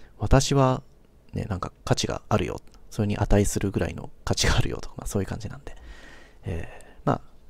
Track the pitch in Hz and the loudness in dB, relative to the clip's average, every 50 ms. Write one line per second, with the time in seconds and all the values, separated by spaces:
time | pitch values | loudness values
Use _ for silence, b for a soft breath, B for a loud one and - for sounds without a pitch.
0 | B B B B - 104 - 135 135 - 139 139 135 131 127 - - - - - | B B B B 4 6 6 6 6 6 4 4 4 4 2 0 -6 -12 -20 -20
1 | - - - - - - - 98 95 110 98 87 - - - - - - 123 - | -20 -20 -20 -20 -20 -12 -8 -8 -6 -4 -6 -6 -6 -8 -10 -8 0 0 0 2
2 | - - - - - - - 107 - - - - - - - - - - - - | 0 -4 -4 -6 -2 0 0 0 0 0 -6 -8 -12 -16 -20 -20 -20 -12 -4 -2
3 | 107 104 98 - 107 - - 101 101 - - - - 101 - 107 92 - - - | -2 -2 0 0 4 6 6 6 6 4 2 0 -2 -2 0 -2 -2 -2 -4 -8
4 | - - - - - - - - - - - - - - - - - - - - | -10 -12 -14 -10 -4 -2 0 0 2 2 4 4 2 2 0 -4 -8 -10 -12 -10
5 | - - - 104 95 - - - - 101 131 135 - - - B B B B B | -8 -4 -2 -2 -2 -2 -6 -8 -8 -10 -12 -12 -14 -16 -16 B B B B B
6 | B B B B B B B B - 104 90 - - - - - - - - - | B B B B B B B B -10 -8 -6 -6 -6 -8 -12 -16 -18 -18 -14 -6
7 | - 139 - - - - - - - | -2 0 0 0 -2 -12 -20 -20 -16